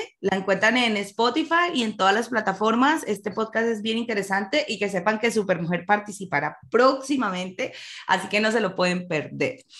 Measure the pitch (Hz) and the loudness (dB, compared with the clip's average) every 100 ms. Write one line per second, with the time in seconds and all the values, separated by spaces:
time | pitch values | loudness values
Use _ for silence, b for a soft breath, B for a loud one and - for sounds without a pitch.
0 | 453 _ 190 190 190 190 214 247 233 208 | -4 _ -2 -2 0 2 4 4 2 0
1 | 202 - 233 277 311 339 349 294 220 - | -2 0 0 2 2 2 2 0 -2 2
2 | 190 208 233 233 208 185 214 226 269 311 | 4 4 2 -2 -2 0 2 4 4 2
3 | - 202 214 185 220 214 233 220 220 220 | -2 -6 -4 -4 -2 0 0 -2 -2 -2
4 | 233 214 190 196 202 302 - 208 202 185 | -2 -2 -2 -2 0 -2 -2 -2 -2 0
5 | 180 214 233 220 185 175 170 175 170 208 | 0 0 0 2 0 0 0 -2 0 0
6 | 208 - 190 143 147 - - 220 254 277 | 0 -10 -4 -2 -2 -6 -2 4 4 4
7 | 269 285 214 180 185 185 254 B B B | 0 -2 0 -2 -6 -6 -8 B B B
8 | - 190 180 208 220 226 196 180 180 180 | -2 -2 0 0 2 2 0 0 0 0
9 | 180 156 131 139 131 - _ B | -2 -4 -4 -4 -4 -4 _ B